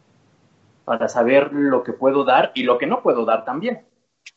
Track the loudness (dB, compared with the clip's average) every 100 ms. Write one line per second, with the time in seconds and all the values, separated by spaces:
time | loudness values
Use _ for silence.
0 | _ _ _ _ _ _ _ _ -6 -4
1 | -2 0 2 2 2 0 0 0 -2 -2
2 | 0 2 2 2 2 -2 0 0 0 -2
3 | 0 0 0 -2 -2 -8 -6 -8 -12 _
4 | _ _ -20